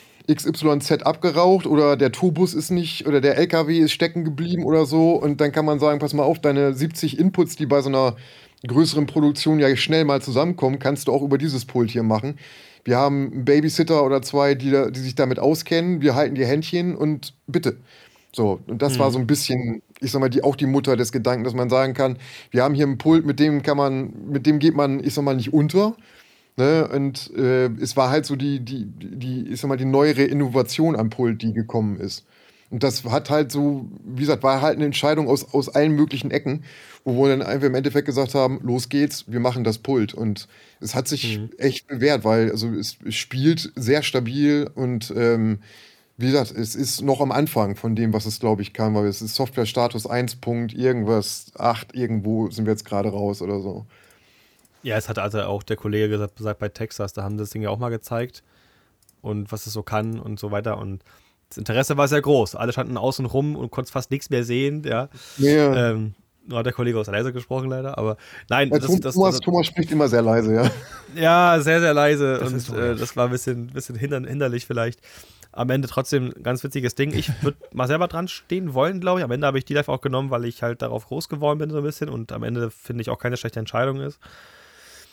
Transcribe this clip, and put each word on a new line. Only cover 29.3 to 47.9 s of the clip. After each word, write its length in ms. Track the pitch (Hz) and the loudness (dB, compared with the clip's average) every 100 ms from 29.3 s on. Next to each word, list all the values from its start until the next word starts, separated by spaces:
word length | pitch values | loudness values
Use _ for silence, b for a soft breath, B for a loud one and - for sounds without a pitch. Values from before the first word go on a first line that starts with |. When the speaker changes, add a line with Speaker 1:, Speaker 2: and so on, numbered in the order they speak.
| 127 - | -6 -6
Speaker 1:
ich 120 | 123 | -6
sag 80 | 143 | -2
mal, 80 | 135 | -2
die 80 | |
neuere 380 | 131 135 147 135 | 2 4 4 4
Innovation 760 | 139 143 139 127 117 - 160 135 | 2 2 2 2 0 2 2 2
am 140 | 110 | -2
Pult, 320 | - 120 110 | 0 -2 0
die 100 | 113 | -2
gekommen 460 | 110 110 117 107 98 | -2 -2 -2 -2 -2
ist. 280 | 98 - b b b b b | -8 -10 b b b b b
Und 120 | 123 | -2
das 220 | 135 123 | 0 -2
hat 240 | 120 131 151 | -2 -2 0
halt 240 | 151 143 | 0 0
so, 340 | 143 143 143 123 - | 0 -2 -2 -8 -14
wie 180 | - 127 | -10 -4
gesagt, 220 | 143 131 | 0 2
war 200 | 135 135 | 2 2
halt 140 | 151 135 | 2 2
eine 100 | 151 | 0
Entscheidung 420 | 135 147 156 139 | 0 2 2 2
aus, 240 | 139 - | 0 0
aus 160 | 147 139 | -2 0
allen 240 | 151 151 | 2 4
möglichen 380 | 151 151 135 123 | 4 2 0 -4
Ecken, 340 | - - 147 B B B B | -4 -2 -4 B B B B
wo 200 | - 123 | -2 2
wir 120 | 139 135 | 4 4
dann 100 | 95 | 0
einfach 200 | 131 139 | 0 2
im 80 | |
Endeffekt 320 | 131 139 143 143 | 2 0 0 0
gesagt 280 | 131 131 | 0 0
haben, 260 | 139 131 135 | 2 2 0
"Los 260 | 131 123 123 | -2 -4 -2
geht's, 380 | 143 147 - - | 0 0 -2 -8
wir 120 | 120 | -2
machen 220 | 123 123 | -2 0
das 160 | 117 110 | -2 -2
Pult." 360 | - 135 107 | -2 0 0
Und 340 | - 110 98 - b b b | -2 -4 -4 -10 b b b
es 140 | 110 | -6
hat 120 | 127 127 | -4 -4
sich 320 | 143 120 107 | -4 -4 -6
Speaker 2:
Mhm. 120 | 113 - | -8 -2
Speaker 1:
echt 280 | 139 - - | -2 -2 -8
bewährt, 380 | 131 135 139 | 0 2 2
weil, 260 | 107 113 113 | 2 2 2
also 180 | 110 113 | -2 -4
es, 280 | 110 107 - - | -4 -6 -10 -8
es 80 | |
spielt 580 | 107 - 127 143 165 160 | -8 -6 0 2 2 -2
sehr 280 | - 117 147 | -6 0 0
stabil 680 | 147 131 117 135 147 147 147 | 0 -2 -2 2 2 2 0
und, 380 | - 127 120 110 | -4 -4 -4 -4
ähm, 440 | 113 117 117 110 104 b b b b b - | 0 2 4 2 -2 b b b b b -4
wie 80 | 127 | 0
gesagt, 240 | 139 120 | 2 0
es 240 | - 113 | -4 -6
ist 260 | 104 131 - | -6 -6 -4
noch 220 | 139 135 | -2 0
am 100 | 139 | 0
Anfang 440 | 127 156 120 101 104 | 0 0 0 0 -2
von 200 | 117 | -4